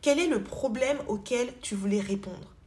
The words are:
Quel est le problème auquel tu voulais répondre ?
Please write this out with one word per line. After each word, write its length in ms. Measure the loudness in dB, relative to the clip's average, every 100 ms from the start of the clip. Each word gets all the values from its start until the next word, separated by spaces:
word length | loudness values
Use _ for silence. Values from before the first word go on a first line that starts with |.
Quel 180 | 6 4
est 80 | 4
le 160 | 2
problème 540 | -2 -2 -2 2 2 0 0
auquel 460 | -4 -2 -2 -2 -4
tu 140 | -6 -2
voulais 260 | 2 0
répondre ? 540 | 0 -4 -4 -12 -14 -20